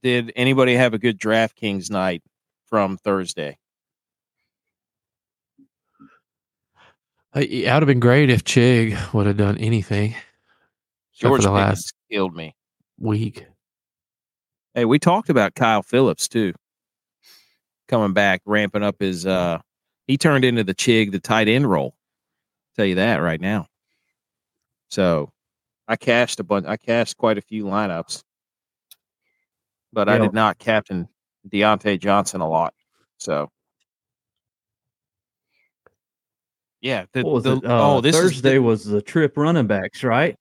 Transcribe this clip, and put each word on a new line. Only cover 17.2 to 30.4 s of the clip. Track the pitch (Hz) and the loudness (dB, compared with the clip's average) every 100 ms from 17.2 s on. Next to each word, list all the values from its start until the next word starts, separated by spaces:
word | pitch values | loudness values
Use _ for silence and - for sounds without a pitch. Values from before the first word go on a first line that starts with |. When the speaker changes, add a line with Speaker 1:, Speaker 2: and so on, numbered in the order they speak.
| _ _ _ _ _ _ _ | _ _ _ _ _ _ _
Speaker 1:
Coming | 120 104 | -2 0
back, | 95 101 92 - | 2 2 0 -2
ramping | 104 104 104 | -2 -2 -2
up | 104 95 | -4 -4
his, | 98 90 92 | -6 -4 -2
uh, | 92 87 82 _ _ _ _ - | -2 -2 -4 _ _ _ _ -4
he | 139 | 0
turned | 165 139 127 | 2 2 2
into | 120 | 0
the | 95 | -2
Chig, | 95 - 113 104 | -2 2 2 2
the | 95 | -4
tight | - 110 107 | -2 0 2
end | 123 139 | 2 2
role. | 87 67 _ _ _ _ _ _ _ _ - | 0 -2 _ _ _ _ _ _ _ _ -4
Tell | 101 | -2
you | 90 | 0
that | 104 95 | 0 0
right | 85 80 | -2 -4
now. | 92 107 80 _ _ _ _ _ _ _ _ _ _ _ _ | -4 -4 -6 _ _ _ _ _ _ _ _ _ _ _ _
So, | - 92 82 71 _ _ _ _ _ - | -2 0 0 -4 _ _ _ _ _ -6
I | 113 | -4
cashed | - 120 123 - | 0 0 0 -4
a | 90 | -4
bunch, | 101 78 | -4 -4
I | 107 | -8
cashed | - 117 113 - | -2 -2 -2 -2
quite | 117 104 | -2 -2
a | |
few | - 107 101 | -6 -8 -4
lineups, | 98 104 85 - - _ _ _ _ _ _ _ - _ _ _ _ _ _ _ _ _ | -4 -4 -6 -10 -14 _ _ _ _ _ _ _ -20 _ _ _ _ _ _ _ _ _
but | - 101 | -4 0
I | 107 | 2
Speaker 3:
Yeah. | |
Speaker 1:
did | 107 | 2
not | 104 | 2